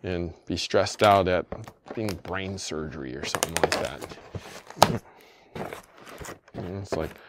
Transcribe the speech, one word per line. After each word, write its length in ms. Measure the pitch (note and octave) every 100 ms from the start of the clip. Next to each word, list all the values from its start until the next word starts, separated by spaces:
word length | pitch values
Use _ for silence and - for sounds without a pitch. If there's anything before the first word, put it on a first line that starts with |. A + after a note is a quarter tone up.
and 420 | F#2+ F2+ F2 -
be 120 | - F2+
stressed 460 | - G#2 F2+ -
out 260 | G#2 G2 F#2
at 160 | F2+ - - - - -
being 180 | - G#2+ F2
brain 340 | - F#2+ F#2+ G2
surgery 580 | - D#2 D#2 D#2 C2+
or 80 | B1+
something 320 | - - -
like 160 | E2 -
that. 460 | - B1+ C#2 - - - - - - - - E3 A#2 - - - - - - - - - - - - - - -
And 280 | - F#2 G2
it's 100 | G2
like, 160 | - D#2 -